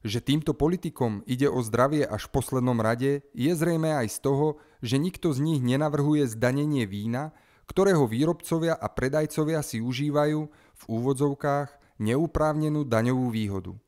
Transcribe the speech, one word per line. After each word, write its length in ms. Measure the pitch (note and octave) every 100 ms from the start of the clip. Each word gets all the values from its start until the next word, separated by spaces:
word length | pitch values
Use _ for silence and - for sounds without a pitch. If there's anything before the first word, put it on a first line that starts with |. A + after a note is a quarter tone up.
Že 180 | A2 A#2 -
týmto 260 | D3 D#3 -
politikom 640 | D3+ F3+ E3 - A#2+ G#2 -
ide 160 | B2+ C#3+
o 160 | B2+
zdravie 400 | A2+ A#2+ C3+ D3+
až 240 | C#3 G#2+ -
v 60 | C#3
poslednom 400 | - C3 B2 A#2
rade, 400 | A2 A#2+ C3+ C#3+ - -
je 140 | C3+
zrejmé 400 | E3+ E3 E3 D#3+
aj 160 | D3 A2
z 80 | - C3+
toho, 320 | C#3 D3+ D3 - _
že 160 | A#2 C3
nikto 340 | F3 - F3
z 80 | C3
nich 220 | D3+ D3+
nenavrhuje 640 | B2 C3+ D3+ D3 C#3+ D3+ C3+
zdanenie 560 | A2 B2 C#3 D3+ C#3+ G#2
vína, 400 | G2+ A2 A#2+ D#3 - _ _ -
ktorého 400 | - G3 F3 B2
výrobcovia 640 | A2+ D#3 E3 - E3 E3 D#3+
a 140 | G#2+
predajcovia 720 | - C3 D3+ D3+ - D3+ D#3+
si 160 | C#3+ A2+
užívajú 680 | A#2+ B2 D3 C#3+ D3+ D3+ D3+
v 320 | - _ _ -
úvodzovkách 1120 | A2+ B2 C3 C#3+ C#3 D3 C#3+ C#3+ - _ -
neoprávnenú 840 | G#2+ C3 E3 - D#3 D3+ D3+ D3+
daňovú 460 | C#3+ A2+ A#2 B2+ B2
výhodu. 460 | A2+ G#2 G2 F2+ F#2+